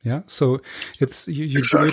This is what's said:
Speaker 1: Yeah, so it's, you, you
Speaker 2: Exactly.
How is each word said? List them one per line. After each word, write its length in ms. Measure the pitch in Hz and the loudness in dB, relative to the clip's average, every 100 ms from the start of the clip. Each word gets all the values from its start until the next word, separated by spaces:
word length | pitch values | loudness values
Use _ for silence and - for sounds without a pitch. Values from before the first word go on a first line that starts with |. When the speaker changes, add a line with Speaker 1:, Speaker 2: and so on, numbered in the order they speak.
Speaker 1:
Yeah, 180 | 117 139 - | -6 -6 -6
so 320 | - 135 131 - - - - | 0 0 0 -6 -16 -16 -4
it's, 260 | 135 - - | -2 -2 -6
you, 180 | 147 | -6
you 140 | 156 139 | -2 2
Speaker 2:
Exactly. 300 | 127 - 151 | 4 4 4